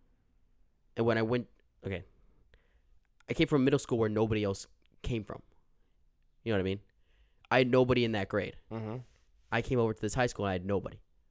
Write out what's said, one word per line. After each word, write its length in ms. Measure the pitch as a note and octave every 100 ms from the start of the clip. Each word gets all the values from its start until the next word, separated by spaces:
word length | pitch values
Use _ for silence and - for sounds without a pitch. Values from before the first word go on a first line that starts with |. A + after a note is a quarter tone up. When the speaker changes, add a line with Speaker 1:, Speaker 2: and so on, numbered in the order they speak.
| _ _ _ _ _ _ _ _ _ -
Speaker 1:
and 80 |
when 140 | A#2 A2+
I 40 |
went, 260 | A2 B2 G#2+ _ _ _
okay, 200 | G2 F2+ - - - _ _ - _ _ _ - _ _ -
I 40 |
came 140 | B2 D#3
from 140 | D3
a 20 |
middle 140 | C3 C#3
school 180 | - A#2+
where 100 | A2
nobody 360 | G#2+ A2 A2
else 220 | G2+ G2 - _ _ _
came 220 | - A#2
from. 180 | G2+ - - _ _ _ _ _ _ _ _ _
You 80 | A2+
know 40 | G2+
what 20 |
I 40 |
mean? 160 | F#2 G#2 - _ _ _ _ _ -
I 80 | B2+
had 120 | B2+
nobody 340 | B2+ B2+ B2
in 80 | A#2
that 160 | G#2+ G2
grade. 280 | G#2 F#2+ - -
Speaker 2:
Mm-hmm. 260 | A2+ A2 B2 A#2+ _ _ _ -
Speaker 1:
I 100 | A#2
came 180 | A#2 B2+
over 120 | A2+
to 80 | A2
this 140 | G#2+
high 120 | C3 B2
school 160 | - G2+
and 40 |
I 20 |
had 100 | F#2
nobody. 340 | F#2+ G2 - - - _ _